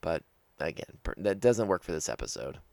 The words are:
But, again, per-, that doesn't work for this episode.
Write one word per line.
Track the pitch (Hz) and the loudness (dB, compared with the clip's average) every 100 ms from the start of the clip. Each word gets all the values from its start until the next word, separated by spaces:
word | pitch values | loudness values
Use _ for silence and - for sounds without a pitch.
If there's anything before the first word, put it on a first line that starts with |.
But, | 87 80 - _ _ _ | -2 -4 -4 _ _ _
again, | 78 - - - | -6 -6 -12 -10
per-, | - - | -8 -2
that | 101 98 | 0 4
doesn't | 120 117 104 | 4 4 4
work | 90 | 2
for | - | 0
this | 80 - | -4 -2
episode. | - 60 - 62 - - | -6 -6 -6 -8 -10 -16